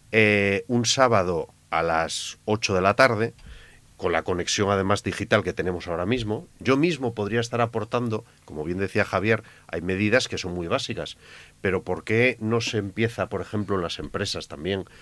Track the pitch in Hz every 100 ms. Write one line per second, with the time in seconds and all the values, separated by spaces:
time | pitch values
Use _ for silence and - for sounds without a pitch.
0 | - 110 107 104 98 98 - 120 113 -
1 | 127 107 90 82 - - _ 82 82 80
2 | 80 - - - - 107 - 92 95 107
3 | 131 107 113 - - - - - - -
4 | 92 82 90 90 85 - 101 101 98 101
5 | 101 - 101 107 90 - 87 90 85 85
6 | 90 123 107 113 180 - 120 135 170 143
7 | 123 113 101 117 117 120 117 113 107 123
8 | 120 110 - _ - 76 78 90 98 -
9 | 101 95 104 110 - - - 85 90 95
10 | 104 123 - - 92 87 85 131 - 101
11 | 76 - - - - _ 101 92 - 85
12 | - 110 123 113 110 117 113 110 98 101
13 | 113 110 92 95 90 107 101 98 85 -
14 | 76 92 101 85 - 71 85 98 87 -